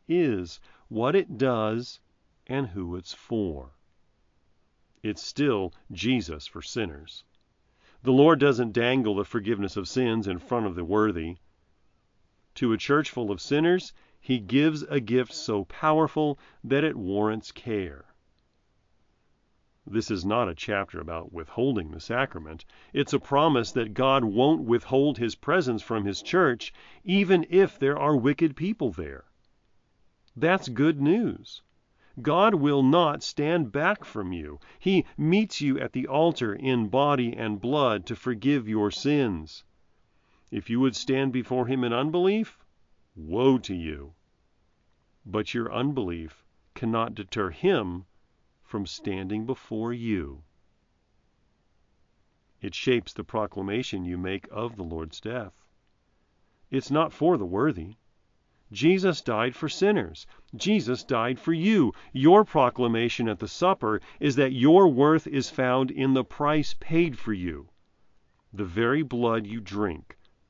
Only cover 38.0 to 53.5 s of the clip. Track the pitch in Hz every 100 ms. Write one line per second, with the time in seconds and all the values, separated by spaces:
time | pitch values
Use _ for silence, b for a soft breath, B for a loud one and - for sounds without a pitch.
38 | 95 117 127 110 127 143 107 107 104 -
39 | 139 147 123 85 78 - - _ _ _
40 | _ _ _ _ - 101 104 117 131 -
41 | - 131 135 127 113 127 120 131 120 120
42 | 147 175 185 214 220 - _ _ _ _
43 | _ - 78 98 131 131 104 92 80 73
44 | 71 - _ _ _ _ _ _ _ _
45 | _ _ - 107 107 120 113 113 139 135
46 | 92 85 78 - _ _ _ - 117 113
47 | 117 110 98 113 95 82 185 170 95 87
48 | 92 _ _ _ _ _ _ 107 92 -
49 | - 95 95 107 113 131 - 110 117 120
50 | 117 101 71 69 - _ _ _ _ _
51 | _ _ _ _ _ _ _ _ _ _
52 | _ _ _ _ _ _ 101 - - 120
53 | - - 92 110 101